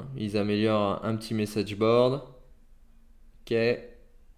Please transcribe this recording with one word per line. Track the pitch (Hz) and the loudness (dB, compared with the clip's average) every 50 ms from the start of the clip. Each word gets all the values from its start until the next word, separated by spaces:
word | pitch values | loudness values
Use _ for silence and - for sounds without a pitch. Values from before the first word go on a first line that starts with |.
| - - - | -12 -12 -10
ils | - 107 104 101 | -6 -6 -2 -2
améliorent | 107 101 104 104 104 107 110 107 107 104 98 95 - - | 0 0 2 2 2 2 2 2 2 2 0 -2 -2 -4
un, | 110 | -4
un | 110 | -4
petit | 104 - - 113 | -4 -4 -4 -2
message | 110 107 101 - 110 98 92 104 | -2 -2 -2 -2 -4 -4 -4 -2
board. | 98 110 113 117 120 123 127 131 143 - - - - - - - - - - - - - - - - - - - - - - - - - | 0 2 4 6 6 6 4 2 -2 -8 -12 -20 -20 -20 -20 -20 -20 -20 -20 -20 -20 -20 -20 -20 -20 -20 -20 -20 -20 -20 -20 -20 -20 -8
Ok. | - 117 113 113 120 120 - - - - - - - - - - - - | -2 0 0 2 2 0 -2 -4 -16 -20 -20 -20 -20 -20 -20 -20 -20 -20